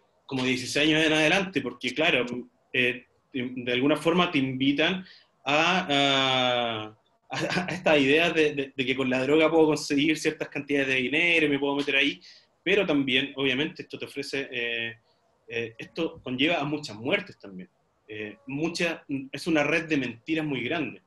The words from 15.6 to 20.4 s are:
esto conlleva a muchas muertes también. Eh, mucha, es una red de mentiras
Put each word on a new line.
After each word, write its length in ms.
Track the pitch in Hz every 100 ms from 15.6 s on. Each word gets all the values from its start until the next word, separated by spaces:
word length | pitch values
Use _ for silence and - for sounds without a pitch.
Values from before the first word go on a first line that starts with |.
| 113 113
esto 440 | 143 - 160 -
conlleva 380 | - 127 151 170
a 20 |
muchas 320 | 143 151 151 107
muertes 420 | 120 208 185 -
también. 320 | 104 92 92 _ _ _ _
Eh, 300 | 107 107 101 -
mucha, 560 | 139 165 170 170 156 - 139 135
es 140 | 143 -
una 160 | 156
red 260 | 143 165 160
de 80 | 151
mentiras 480 | 123 113 - 160